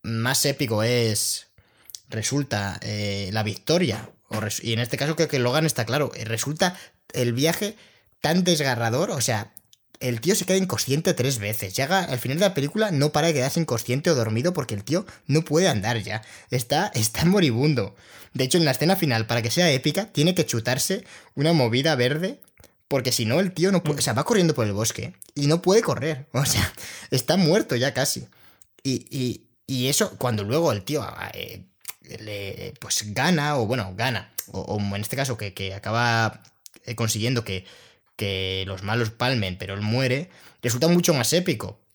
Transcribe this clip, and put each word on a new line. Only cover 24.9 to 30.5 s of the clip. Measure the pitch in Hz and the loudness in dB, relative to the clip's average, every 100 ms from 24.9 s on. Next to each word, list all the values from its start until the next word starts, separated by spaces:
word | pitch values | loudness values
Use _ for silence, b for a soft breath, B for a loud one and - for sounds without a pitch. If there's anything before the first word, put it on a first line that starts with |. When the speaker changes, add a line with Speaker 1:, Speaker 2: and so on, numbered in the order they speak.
| - 113 - - | -4 -12 -14 -12
Speaker 1:
y | - 143 | -2 2
no | 165 | 2
puede | 180 208 | 4 4
correr. | 233 117 143 139 143 | 4 -2 -2 -6 -4
<laughs> | |
O | 123 | -2
sea, | 139 117 90 - B B B | 0 0 -2 -6 B B B
está | 127 - 175 | -2 2 4
muerto | 160 196 226 | 6 4 2
ya | 120 135 | 0 0
casi. | 127 131 - - B B B - _ | 0 -2 -2 -8 B B B -20 _
Y, | 135 127 - | -4 -4 -4
y, | 143 127 - _ _ - | -4 -4 -4 _ _ -6
y | 131 127 | -2 0
eso, | 147 214 - | 0 -2 -2
cuando | 123 107 | -2 0
luego | 101 | 0